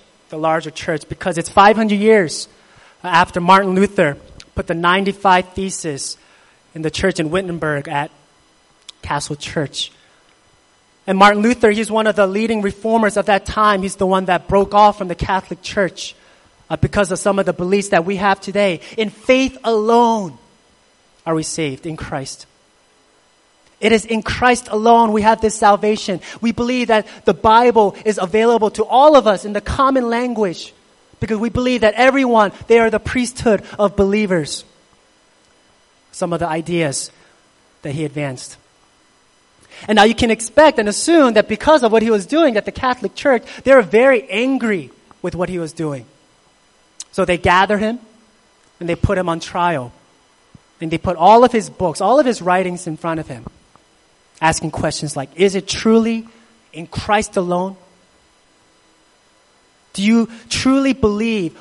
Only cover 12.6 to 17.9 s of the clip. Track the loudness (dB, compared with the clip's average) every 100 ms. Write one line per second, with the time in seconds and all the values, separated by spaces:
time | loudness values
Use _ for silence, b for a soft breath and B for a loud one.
12.6 | -4 -4 -2 0 0 0 0 0 -2 0
13.6 | 2 2 -2 -4 0 0 0 -2 0 0
14.6 | 2 4 4 2 -6 -6 -4 -4 -6 -12
15.6 | -8 -4 -4 -4 -16 -18 b b b b
16.6 | -10 -4 -2 -2 -2 -2 -2 0 -2 -2
17.6 | -2 -2 0